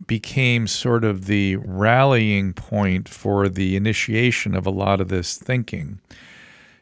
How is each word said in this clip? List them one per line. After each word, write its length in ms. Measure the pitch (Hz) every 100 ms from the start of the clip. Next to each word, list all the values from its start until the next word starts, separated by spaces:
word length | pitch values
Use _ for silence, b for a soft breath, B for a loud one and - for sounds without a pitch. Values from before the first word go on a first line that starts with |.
| -
became 600 | 110 - 135 127 117 107
sort 340 | - 123 117
of 240 | 110 95 95
the 300 | 101 98 95
rallying 960 | 98 92 107 123 139 123 107 101 95
point 560 | - - 104 98 92 -
for 400 | - 104 101 98
the 260 | 92 95
initiation 800 | 98 107 101 - 110 123 - 104
of 120 | 92 95
a 40 |
lot 300 | 98 98 98
of 80 | 92
this 280 | 92 87 -
thinking. 640 | - 127 113 110 - 95 - b b b b b b b